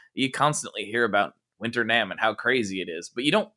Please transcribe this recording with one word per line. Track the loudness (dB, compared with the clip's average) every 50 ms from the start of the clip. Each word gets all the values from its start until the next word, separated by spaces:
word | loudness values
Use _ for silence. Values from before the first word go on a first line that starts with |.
| -20 _ -4
you | -2 -2 -2
constantly | 2 2 2 2 2 0 -4 -8 -8 -8 -6
hear | -2 0 2 2
about | 4 4 2 2 0 -2 _ _ _ _ -8
Winter | -8 -4 -2 0 0
nam | 2 2 2 2 0
and | -2 0
how | 0 0 0
crazy | 0 0 2 2 2 0 -2 -4 -6
it | -6 -6
is, | -6 -8 -10 -10 -6
but | -2 0
you | 2
don't | 2 2 0 -2 _